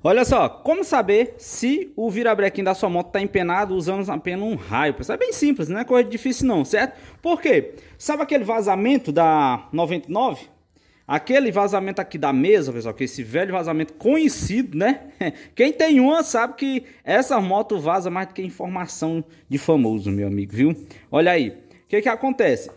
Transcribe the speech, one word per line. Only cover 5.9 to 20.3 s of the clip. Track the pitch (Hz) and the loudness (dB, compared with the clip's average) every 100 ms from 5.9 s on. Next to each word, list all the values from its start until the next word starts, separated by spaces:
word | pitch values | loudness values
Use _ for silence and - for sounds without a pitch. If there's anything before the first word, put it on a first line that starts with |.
| 247 247 | 2 2
difícil | 226 262 240 | -2 -4 -2
não, | 262 185 | 0 0
certo? | 135 208 262 - - - | 0 0 -2 -6 -20 -8
Por | 330 339 | -4 0
quê? | 311 175 - - - - | 4 2 2 -16 -20 -10
Sabe | - 302 | -6 -4
aquele | 302 285 | 0 0
vazamento | 208 226 202 190 220 277 - | 0 0 0 2 2 2 2
da | 151 165 156 139 120 - | 2 4 4 2 0 -4
noventa | 156 165 175 143 | -4 -2 -4 -4
e | |
nove? | 190 254 139 - _ _ _ _ _ - | -2 -2 -4 -14 _ _ _ _ _ -4
Aquele | 147 - 269 254 | -4 2 2 2
vazamento | 190 202 196 190 190 | 0 0 0 -2 -6
aqui | 190 160 | -8 -4
da | 143 | 0
mesa, | 131 165 208 135 | 2 4 4 4
pessoal, | 120 113 | -6 -8
que | 104 | -6
esse | 131 - | -8 -6
velho | 110 143 190 | -4 -4 -2
vazamento | 185 165 156 156 | -2 -2 -2 -4
conhecido, | - 247 311 311 - - 214 220 151 | -2 2 4 2 0 -2 -2 -2 0
né? | 214 277 - - | 0 0 -6 -6
<laughs> | 165 - - | -6 -6 -14
Quem | - 269 | 2 2
tem | 302 320 277 | 4 4 6
uma | 262 320 | 6 2
sabe | - 226 233 | 0 -2 -2
que | - 277 262 - - | -4 -4 -4 -8 -14
essa | - 196 254 254 | 0 0 2 0
moto | 185 196 - 202 | 0 -2 -2 -4
vaza | 147 190 180 | -2 -2 -2
mais | 180 190 | -6 -8
do | |
que | - | -10
informação | 185 - 180 185 180 - 160 165 156 - _ | -12 -10 -10 -8 -10 -6 -4 -4 -8 -20 _
de | 139 | -4
famoso, | - 156 113 110 101 | 2 4 4 0 -2
meu | 101 | -2
amigo, | 101 | -2